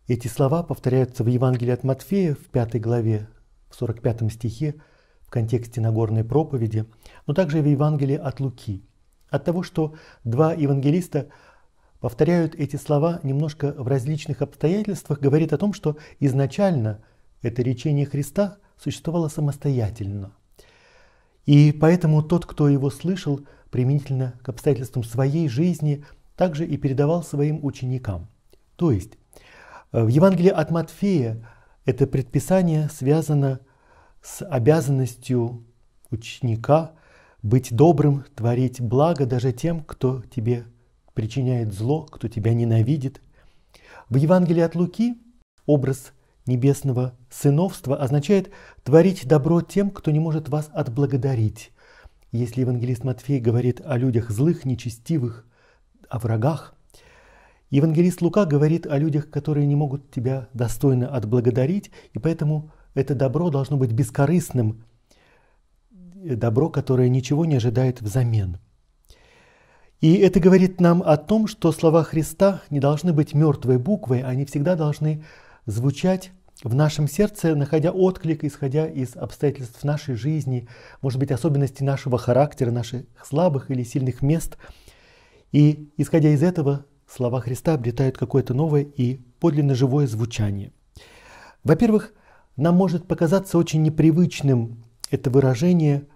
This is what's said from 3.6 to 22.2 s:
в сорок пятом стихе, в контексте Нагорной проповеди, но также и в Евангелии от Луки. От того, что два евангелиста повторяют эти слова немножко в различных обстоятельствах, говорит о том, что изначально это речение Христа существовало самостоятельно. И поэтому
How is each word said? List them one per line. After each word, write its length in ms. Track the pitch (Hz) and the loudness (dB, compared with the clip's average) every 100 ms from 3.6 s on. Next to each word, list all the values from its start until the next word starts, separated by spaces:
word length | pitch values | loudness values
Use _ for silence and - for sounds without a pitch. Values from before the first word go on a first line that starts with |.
| _ | _
в 60 | |
сорок 260 | - 120 113 | -8 -8 -4
пятом 300 | 131 113 110 | -2 -2 -4
стихе, 460 | - 113 - 151 151 _ _ _ _ | -4 -8 -4 -6 -6 _ _ _ _
в 80 | - | -8
контексте 500 | 123 113 120 117 117 | -4 -2 -2 -4 -4
Нагорной 420 | 113 110 113 110 | 0 0 0 0
проповеди, 600 | 113 135 156 131 110 110 110 _ - - - | 0 0 0 -2 -2 -4 -6 _ -20 -14 -4
но 80 | |
также 240 | 143 175 156 | 0 0 2
и 40 | |
в 40 | 147 | 2
Евангелии 480 | 139 151 151 139 | 2 2 0 -2
от 240 | 147 135 - | -2 -4 -6
Луки. 460 | 135 - - 95 - _ _ _ - | -8 -8 -10 -10 -12 _ _ _ -8
От 160 | 143 | -6
того, 200 | 175 175 | -2 -4
что 320 | - - 156 156 - - | -4 -4 -4 -6 -20 -12
два 320 | 117 120 156 | -4 0 2
евангелиста 760 | 170 143 139 139 175 175 147 127 - _ _ _ _ _ - | 2 0 2 2 0 -2 -6 -8 -16 _ _ _ _ _ -10
повторяют 540 | 123 - 151 175 160 | -6 0 2 2 0
эти 220 | 160 139 139 | -4 -6 -6
слова 440 | - 147 170 170 | -2 0 0 -2
немножко 520 | 135 135 160 - 143 143 | -4 -2 -4 -4 -6 -4
в 100 | 117 | -2
различных 540 | 135 123 156 - 135 | -2 -2 -6 -6 -6
обстоятельствах, 800 | 143 - 151 202 208 156 - 147 | -6 -2 -2 0 -2 -6 -6 -2
говорит 320 | 143 151 160 | 2 2 2
о 60 | 147 | 0
том, 160 | 208 | -2
что 240 | - 151 151 - - | -2 -4 -6 -12 -2
изначально 840 | 143 131 139 - 196 151 110 104 _ _ _ _ | 0 2 0 0 0 2 -2 -6 _ _ _ _
это 180 | 117 120 | -6 -2
речение 460 | 127 120 156 143 143 | -2 -2 0 0 0
Христа 500 | 139 143 - 202 - _ _ | -4 -4 -2 -2 -4 _ _
существовало 500 | 147 - - 170 156 | -10 -8 -4 -4 -4
самостоятельно. 1040 | 160 147 139 147 127 104 - 101 101 98 _ _ _ _ _ _ _ _ _ _ _ | -2 -4 -2 -2 -2 -2 -6 -8 -8 -10 _ _ _ _ _ _ _ _ _ _ _
И 280 | - 147 147 | 4 6 6
поэтому 500 | 151 160 180 160 151 | 4 2 2 2 0